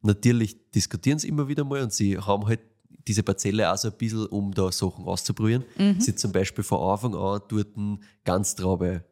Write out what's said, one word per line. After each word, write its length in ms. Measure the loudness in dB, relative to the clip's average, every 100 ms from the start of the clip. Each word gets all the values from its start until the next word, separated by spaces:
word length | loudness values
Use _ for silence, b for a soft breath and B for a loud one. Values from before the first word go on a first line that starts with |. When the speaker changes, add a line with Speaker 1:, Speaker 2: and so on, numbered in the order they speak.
Speaker 1:
Natürlich 680 | 2 4 6 4 2 -4 _
diskutieren 480 | -2 -2 -2 0 0
sie 80 | 0
immer 200 | -2 -2
wieder 160 | -2
mal 180 | -2 -2
und 100 | -2
sie 240 | 0 0 0
haben 280 | 0 0 2
halt 160 | -2 -4 _ _ -12 -4
diese 160 | 0
Parzelle 480 | 0 0 0 0 0
auch 60 | 0
so 120 | -4
ein 80 | -4
bisschen, 280 | -4 -2 -4
um 260 | -2 -2
da 180 | 0 0
Sachen 340 | 0 -2 -4 -6
auszuprobieren. 580 | -4 -4 0 2 0 -2 2
Speaker 2:
Mhm. 220 | 4 4
Speaker 1:
Sie 120 | 2
hat 80 | 0
zum 120 | 0
Beispiel 320 | 0 0 -2
von 160 | -2 0 0
Anfang 220 | 0 -2 -2
an 260 | -4 -4 -2
dort 300 | -2 -2 -4
eine 220 | -6 -6 b b
Ganztraube 800 | -2 0 0 -2 0 0 0 -4 -8